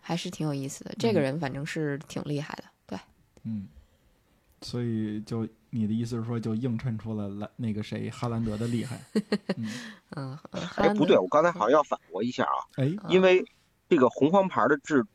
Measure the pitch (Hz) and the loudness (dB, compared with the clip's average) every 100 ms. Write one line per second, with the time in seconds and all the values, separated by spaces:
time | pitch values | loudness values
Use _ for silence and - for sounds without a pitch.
0 | - 170 185 - 156 139 135 - - - | -4 -4 -4 -6 -4 -4 -6 -10 -14 -2
1 | 233 196 135 143 143 131 147 - 151 139 | 2 2 2 0 -4 -6 -6 -4 -4 -4
2 | - - 143 143 151 - - _ _ - | -6 -10 -4 -6 -6 -12 -16 _ _ -14
3 | - _ _ _ 110 110 95 - _ _ | -14 _ _ _ -8 -8 -8 -16 _ _
4 | _ _ _ _ _ _ - 120 120 113 | _ _ _ _ _ _ -10 -4 -2 -2
5 | 107 107 107 117 110 _ _ 120 107 110 | -2 -4 -6 -4 -4 _ _ -2 0 0
6 | 117 120 113 120 113 110 127 110 131 110 | -2 -4 -2 -2 -2 -2 -2 -2 -2 -4
7 | 107 107 101 101 104 _ 120 104 107 107 | -4 -6 -6 -8 -10 _ -4 -4 -4 -6
8 | 110 - 123 117 113 104 117 120 110 - | -6 -6 -4 -2 -2 -2 -2 -2 -4 -8
9 | - 226 208 208 _ 185 220 247 226 208 | -4 -4 -2 -6 _ -6 -6 -8 -12 -18
10 | _ - 135 135 - - 170 - 165 208 | _ -12 -10 -12 -12 -10 -8 0 2 4
11 | - 147 92 147 165 170 107 147 143 - | 6 6 6 4 4 2 4 4 2 -4
12 | _ 92 117 123 95 65 - - 135 196 | _ -6 -4 -2 0 0 -4 -2 -2 -2
13 | 175 175 190 180 - _ _ _ _ 175 | 2 6 8 6 2 _ _ _ _ 6
14 | 127 - 139 196 190 - 110 147 - 151 | 6 4 4 4 4 2 4 2 2 2
15 | 110 | 2